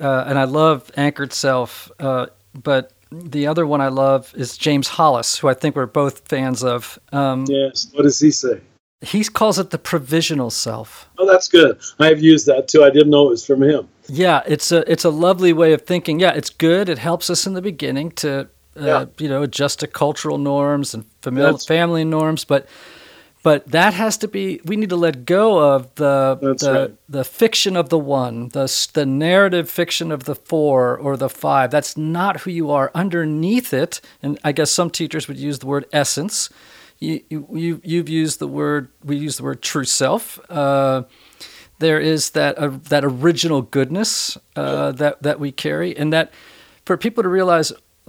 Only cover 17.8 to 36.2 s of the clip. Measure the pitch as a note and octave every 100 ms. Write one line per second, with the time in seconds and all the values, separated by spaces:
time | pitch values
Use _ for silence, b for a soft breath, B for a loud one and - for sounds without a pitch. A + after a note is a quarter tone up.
17.8 | C#3+ C3+ D#3+ - D3+ C#3 C#3 _ _ -
18.8 | D3 C#3+ C3 - D#3 C3+ C#3+ A#2 C#3 -
19.8 | D3+ - D3 D3 D3+ D3 C#3+ C#3+ C#3+ C#3+
20.8 | C3+ A2+ A2 _ - B2+ D3 C#3+ - D#3+
21.8 | E3+ E3 D#3+ D#3 D#3 D#3 - C#3 - b
22.8 | b b b b b _ D#3+ C#3+ - D#3
23.8 | G3 F3+ A3 - G#3+ G3 F#3+ D#3+ D#3+ G#3+
24.8 | G#3+ F3 E3+ C3 B2 F#3 A3 F#3+ D3 C3+
25.8 | B2+ - D3 C#3 C3+ C3 C3+ C3+ C#3+ C3+
26.8 | C3 - _ C#3 B2+ - A3+ - G3+ F3+
27.8 | C#3+ E3 C#3 C3+ B2 A#2 A#2+ C#3+ C3+ -
28.8 | - D#3 C#3 C3+ D#3+ F#3 G3 F3+ E3 -
29.8 | E3+ - E3+ D3 C#3 C#3 - E3 D3+ C3
30.8 | B2 - C#3+ C3+ C3 - D3 C#3 B2+ D3
31.8 | - - D#3 E3+ G3 D#3+ F#3 E3+ D3+ D3
32.8 | C3+ E3+ F#3+ E3+ D#3 D3+ F3 A#3+ A#3+ C3
33.8 | D#3+ - b b C#3+ D3 D3+ C#3+ D3 -
34.8 | F3 - D#3+ D#3+ - C3+ C#3+ C#3 C3 C#3
35.8 | - D3 C3+ -